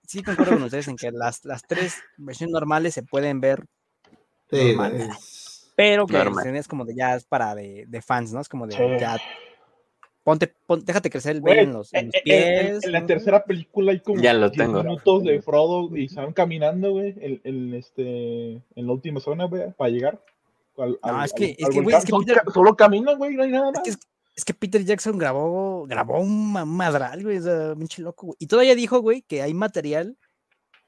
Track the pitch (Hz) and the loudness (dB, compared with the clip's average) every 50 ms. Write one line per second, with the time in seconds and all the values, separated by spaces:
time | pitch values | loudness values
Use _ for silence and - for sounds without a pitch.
0 | _ - - 202 185 208 190 - - - - 151 131 113 131 143 143 143 127 - | _ -14 -12 -10 -6 -2 0 2 2 4 2 2 0 -2 -6 -8 -8 -8 -10 -10
1 | 120 120 117 117 117 120 113 - - 143 131 120 - - 170 175 185 175 - - | -8 -8 -6 -4 -4 -6 -6 -8 -10 -12 -12 -10 -8 -6 -4 -4 -4 -4 -6 -10
2 | - _ _ - 143 139 123 123 165 170 165 156 151 151 156 156 165 170 - 135 | -18 _ _ -18 -18 -16 -12 -10 -6 -4 -4 -2 -2 0 0 0 0 -2 -4 -8
3 | 120 - - 139 143 147 139 131 127 135 139 - - - _ _ _ _ _ _ | -8 -4 -2 -2 -2 -2 -2 0 0 0 0 -2 -4 -12 _ _ _ _ _ _
4 | _ _ _ _ _ _ _ _ _ _ 143 139 127 120 110 - 107 107 120 120 | _ _ _ _ _ _ _ _ _ _ 0 2 4 4 4 2 0 -2 -4 -6
5 | 113 110 107 - - - - - - - - - _ _ _ - 208 208 208 208 | -6 -8 -10 -14 -18 -20 -20 -20 -20 -20 -20 -20 _ _ _ 4 4 6 6 4
6 | 202 - - - 190 202 202 - - 127 131 147 143 - 151 135 120 117 117 123 | 2 2 2 2 2 2 0 -2 -4 -4 -4 -6 -8 -8 -8 -8 -8 -8 -4 -2
7 | 127 127 127 123 - - 143 127 113 107 104 104 101 98 98 104 117 120 117 113 | 0 0 0 -2 -2 -4 -2 -2 -2 -2 -6 -8 -12 -14 -14 -16 -16 -14 -14 -8
8 | - - 127 123 117 110 113 135 147 - 143 127 117 107 104 113 123 127 127 120 | -4 -2 -2 -2 -2 -4 -8 -10 -10 -10 -10 -10 -8 -6 -2 0 0 0 0 -2
9 | 120 117 113 113 - - - - - - _ _ _ _ _ _ _ _ _ _ | -2 -4 -4 -6 -8 -12 -18 -20 -20 -20 _ _ _ _ _ _ _ _ _ _
10 | _ _ _ _ - 151 156 156 170 - _ _ _ - 175 165 - - 175 202 | _ _ _ _ 0 2 2 2 0 -4 _ _ _ -2 -2 -2 -2 -2 -2 -2
11 | 180 151 - 127 127 147 151 151 143 165 202 220 202 139 120 107 104 - - - | -2 -2 -4 -4 -4 -4 -4 0 4 4 6 6 6 4 0 -4 -8 -6 -4 -4
12 | - 110 - 185 - - 190 190 170 175 180 185 190 196 208 208 190 180 170 170 | -4 -2 -2 -2 2 4 4 6 6 4 2 2 0 0 -2 -4 -4 -2 -2 0
13 | 170 175 170 - 220 208 196 208 202 - 190 170 160 - - 202 190 196 185 180 | 0 0 0 0 4 4 4 4 4 2 -6 -6 -8 -6 -2 0 0 2 0 0
14 | - 214 202 123 120 120 120 110 104 101 - - 113 117 107 98 - 170 170 143 | -2 -2 0 4 4 4 6 6 4 2 2 0 0 0 0 0 -2 -2 -4 0
15 | - 196 185 196 180 160 143 147 - 151 147 147 156 170 175 180 175 165 165 151 | 2 4 4 4 4 2 0 0 0 0 2 4 4 2 2 -2 -4 -4 -6 -6
16 | 135 139 185 147 139 151 165 - 180 175 160 156 147 151 170 185 190 202 196 190 | -6 -6 -8 -10 -10 -4 -2 0 0 0 0 -2 -2 0 0 0 -2 -2 -2 -2
17 | 202 202 196 202 151 139 131 - - 135 131 127 127 123 123 123 127 _ _ 135 | -4 -6 -8 -8 -8 -8 -8 -8 -8 -8 -8 -8 -8 -8 -8 -10 -12 _ _ -8
18 | 127 123 123 120 120 117 117 117 117 117 113 120 - _ - 123 123 123 127 131 | -6 -6 -6 -6 -6 -6 -8 -8 -8 -10 -12 -14 -18 _ -12 -8 -6 -4 -4 -4
19 | - 165 147 135 - 143 151 170 180 175 180 185 175 185 - - 135 120 120 123 | -6 -8 -8 -6 -6 -6 -4 -4 -4 -4 -4 -6 -8 -8 -6 -4 -2 -2 -2 0
20 | 127 151 110 - _ _ _ _ _ _ _ _ _ _ _ - 127 123 - - | -2 -4 -4 -6 _ _ _ _ _ _ _ _ _ _ _ -8 -6 -6 -6 -6
21 | - 117 127 135 143 139 - - 190 165 139 - 156 139 135 143 175 220 240 226 | -6 -4 -4 -2 -4 -4 -2 -2 -4 -4 -2 -2 -2 0 0 2 4 4 4 4
22 | 190 196 208 202 185 240 240 226 208 202 - 185 185 214 214 - 214 208 202 214 | 4 4 0 0 2 4 4 4 2 2 4 6 8 8 8 8 8 8 6 4
23 | 247 294 285 269 277 294 277 262 269 269 254 269 277 277 285 370 359 330 302 - | 2 2 0 0 0 -2 -2 0 0 0 0 0 0 0 -2 -2 -4 -6 -6 -8
24 | _ _ _ _ _ _ _ - - - 175 - 214 185 208 208 190 190 208 196 | _ _ _ _ _ _ _ -10 -6 -6 -6 -6 -2 0 0 0 2 0 -2 -2
25 | - 220 208 185 156 135 131 139 151 170 175 185 196 196 190 175 147 131 123 113 | -2 -4 -2 -2 0 0 0 0 -2 -2 -2 -2 -4 -4 -6 -6 -8 -6 -4 -4
26 | 117 117 135 165 190 202 214 214 214 208 202 185 160 151 165 185 180 165 147 139 | -2 -2 -2 -2 0 0 0 -2 -2 -2 -2 -4 -4 -2 -2 -2 0 0 0 0
27 | 131 123 139 180 202 214 202 185 165 180 170 160 156 156 156 151 160 160 - 185 | -2 -4 -8 -8 -6 -4 -4 -2 -2 -2 -2 -2 -2 -4 -6 -8 -10 -12 -12 -12
28 | 160 175 - - 190 170 - - 165 139 214 240 254 262 247 240 240 - 247 247 | -12 -12 -14 -14 -14 -14 -14 -12 -2 2 4 6 8 8 6 6 4 2 2 2
29 | 220 220 233 262 - - 160 139 139 147 160 185 214 208 - 175 147 147 147 160 | 4 2 0 0 -2 -6 -6 -4 -4 -2 -2 -2 -2 -2 -4 -4 -4 -2 -2 -2
30 | 175 220 262 _ _ _ _ _ _ _ _ _ _ _ _ _ _ | -4 -6 -10 _ _ _ _ _ _ _ _ _ _ _ _ _ _